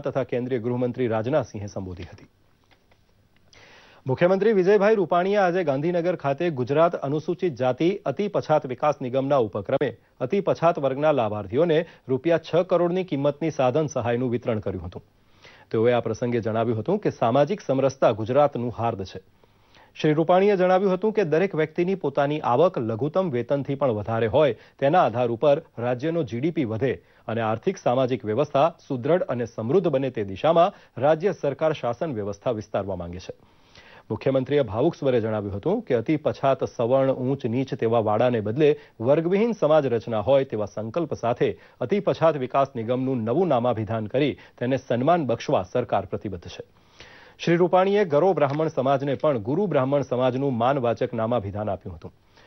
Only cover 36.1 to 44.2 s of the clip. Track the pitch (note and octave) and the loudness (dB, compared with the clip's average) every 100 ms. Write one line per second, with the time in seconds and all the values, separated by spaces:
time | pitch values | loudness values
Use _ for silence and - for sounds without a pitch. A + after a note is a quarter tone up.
36.1 | D3+ - - C#3 C3 B2 - A#2 C3+ C3+ | -2 -2 -2 0 0 -2 -2 0 2 2
37.1 | B2+ B2+ C#3 A#2+ A#2+ C3 - A2+ A#2 G#2+ | 0 -2 -2 -2 -2 -4 -2 0 2 2
38.1 | G#2+ B2+ A#2 G#2 A#2+ D3+ D3+ - - A#2+ | 2 2 0 -2 2 2 2 -4 -6 2
39.1 | D#3 E3 G3 A#3 A3 D3+ D#3 C3+ A#2 A#2+ | 2 2 0 0 0 4 4 4 -2 -2
40.1 | A2 A2 C#3 C3 A2 G2+ - A2+ E3+ D#3+ | -4 2 2 2 -4 -6 -6 -6 -6 -4
41.1 | G2+ A#2 B2 C3 - - - B2+ G3+ F3 | -4 -4 0 -2 -2 -14 -10 -4 -2 0
42.1 | C3+ D#3+ D#3 B2 C#3 C#3 A#2+ A2 B2+ C3 | 2 2 2 -2 0 0 -2 -4 -2 -2
43.1 | B2+ A2 C3+ F#3 B2+ B2 A2 G#2+ A2+ G#2+ | -2 -2 0 2 2 0 -2 -2 -4 -2
44.1 | B2+ | 0